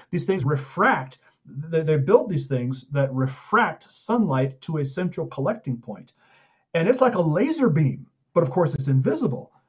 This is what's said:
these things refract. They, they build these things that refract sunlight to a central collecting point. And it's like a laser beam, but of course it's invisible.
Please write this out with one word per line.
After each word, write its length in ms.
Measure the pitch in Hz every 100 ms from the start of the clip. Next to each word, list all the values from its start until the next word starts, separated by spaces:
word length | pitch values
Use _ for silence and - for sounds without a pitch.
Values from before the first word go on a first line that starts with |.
| -
these 140 | 175 -
things 180 | 190
refract. 760 | 131 143 - 175 240 185 135 - _ _ -
They, 380 | 135 160 165
they 120 | 156 151
build 340 | 135 247 247
these 180 | 151 -
things 380 | 127 123 131 -
that 220 | 143 135
refract 760 | 131 131 - - 190 180 - -
sunlight 680 | - - 240 185 131 135 -
to 180 | - 156
a 40 |
central 440 | 135 180 180 180 -
collecting 500 | - 135 - - 117
point. 340 | - 95 - _ _ _ _ _ _
And 160 | 165 180
it's 100 | 262
like 160 | 254 214
a 60 |
laser 480 | 160 156 285 311 240
beam, 380 | 151 139 - - _ _
but 100 | 175
of 80 | 139
course 220 | 180 156
it's 160 | - 135
invisible. 640 | 131 160 320 202 - - _